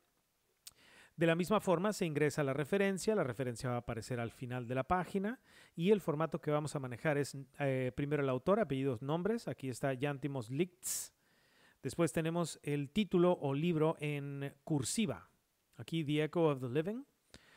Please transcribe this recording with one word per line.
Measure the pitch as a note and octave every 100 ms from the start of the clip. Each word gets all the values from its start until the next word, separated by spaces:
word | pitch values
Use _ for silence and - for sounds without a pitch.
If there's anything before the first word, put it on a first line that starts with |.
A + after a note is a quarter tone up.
| _ _ _ _ _ _ - - - - - -
De | E3
la | E3
misma | F3+ G#3
forma, | - E3 G#3
se | G3+ F3
ingresa | C#3+ D3+ -
la | C#3
referencia, | C3+ C#3+ G3 G3 F#3+ -
la | G#3+
referencia | C3+ A#2 B2+ A2+ B2+
va | A#2+
a |
aparecer | - A2+ - A#2+
al | A#2
final | - A#2+ B2+ A#2
de |
la | B2+
página | - F3+ F3 G3 G3+ C4 _ - - -
y | F3
el | G#3
formato | - D3 D#3+ D#3+
que | D3+
vamos | D3 D3+
a | D3
manejar | C3 A#2 D#3+ C#3+
es, | C#3 C3+ C#3 -
eh, | C#3 C3 B2+
primero | C#3 C#3+ D3
el | C#3
autor, | B2+ F3 G#3
apellidos, | E3 C3+ C3+ A#2
nombres. | C3+ E3 F#3 A#3 -
Aquí | C3 C3
está | A#2+ C#3+
Yantimos | C3 C#3+ C#3 C#3+ C3+ A2
Lichts. | C3+ F3+ - - - - _ _ _ _ _ _ _
Después | C3 - E3
tenemos | F3 D#3+ E3+ E3+ -
el | - D3 C#3+
título | G#3 G3+ F3+ F3+ F3
o | C#3+
libro | C#3 F3 D#3 D#3 D#3+
en | D3+ D3 C#3 C#3 C#3 -
cursiva. | - D3 A#2+ - G3 G2+ - _ _ _ _ -
Aquí, | A#2 E3
The | C#3+ D3
Echo | D3+ F3 D#3+
of | C3+
the | B2+
Living. | C3+ E3 A#3 C#4+ _ _ - _